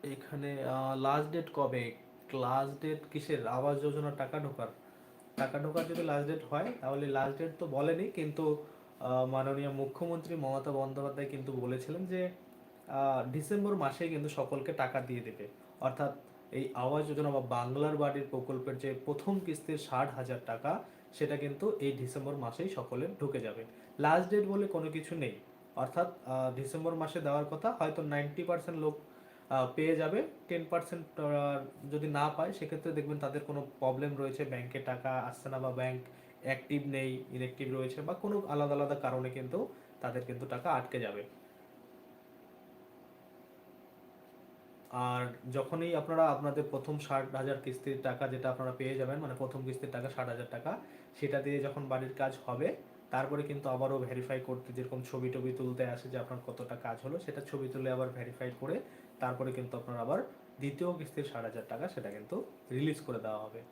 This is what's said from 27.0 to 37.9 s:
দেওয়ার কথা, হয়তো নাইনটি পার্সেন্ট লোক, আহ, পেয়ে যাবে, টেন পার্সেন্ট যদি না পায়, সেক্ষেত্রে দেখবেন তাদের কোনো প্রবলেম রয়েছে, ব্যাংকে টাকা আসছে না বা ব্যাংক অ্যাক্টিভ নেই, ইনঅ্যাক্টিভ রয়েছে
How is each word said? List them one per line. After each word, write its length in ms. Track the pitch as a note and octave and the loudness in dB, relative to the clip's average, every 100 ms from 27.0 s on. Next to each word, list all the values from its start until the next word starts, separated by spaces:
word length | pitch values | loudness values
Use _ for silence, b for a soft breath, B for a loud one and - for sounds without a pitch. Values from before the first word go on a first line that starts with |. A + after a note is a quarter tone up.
| D#3 E3+ | 0 0
দেওয়ার 240 | D3 D3 | 2 2
কথা, 280 | D3 D3+ A3+ - | 2 0 0 2
হয়তো 240 | D#3+ D#3 | 0 2
নাইনটি 420 | D3+ C#3+ D3 D#3+ | 0 2 0 -2
পার্সেন্ট 340 | E3+ E3+ E3+ E3 | 0 0 0 2
লোক, 200 | D#3 D3+ - B B B B | 2 0 -12 B B B B
আহ, 160 | C3+ B2+ - | 2 4 4
পেয়ে 200 | D#3+ D#3 | 4 4
যাবে, 320 | D#3 G3+ D#4+ - - | 4 2 0 -6 -4
টেন 160 | E3+ D#3+ | -2 2
পার্সেন্ট 360 | E3+ - E3+ D3+ - D3 D3 C#3+ C#3 C#3 - C#3 | 0 0 -8 -6 -2 2 4 4 0 -4 -10 -4
যদি 160 | D3 D#3 | -2 2
না 200 | C#3+ C#3 B2 | 4 4 4
পায়, 160 | F3 | 0
সেক্ষেত্রে 400 | G3 D3 D#3 E3+ | 0 -4 -2 0
দেখবেন 260 | D3+ C#3+ D3 | 0 0 0
তাদের 260 | C#3+ C#3+ | 0 -2
কোনো 220 | D3 C#3+ C#3 - | -2 -4 -4 2
প্রবলেম 380 | C3 C3 C#3+ C#3 | 2 4 0 0
রয়েছে, 280 | C#3 C3+ | -2 0
ব্যাংকে 360 | D3 B2 B2 C3+ | -2 -2 -4 -4
টাকা 300 | C3+ B2+ C3 | -2 -2 0
আসছে 380 | C3 A#2+ B2 C#3 | 0 -2 -6 -6
না 100 | C3 | -2
বা 120 | C3 | 0
ব্যাংক 300 | B2+ C3 B2+ B2+ B B B | 0 0 -2 -8 B B B
অ্যাক্টিভ 440 | C3 C3 - D3 C#3+ | -2 -2 0 0 2
নেই, 380 | C3+ C3 B2+ - | 0 0 -2 -4
ইনঅ্যাক্টিভ 440 | B2+ B2+ B2+ C3 | -4 -4 -2 -2
রয়েছে 280 | C3 C3 | 0 -2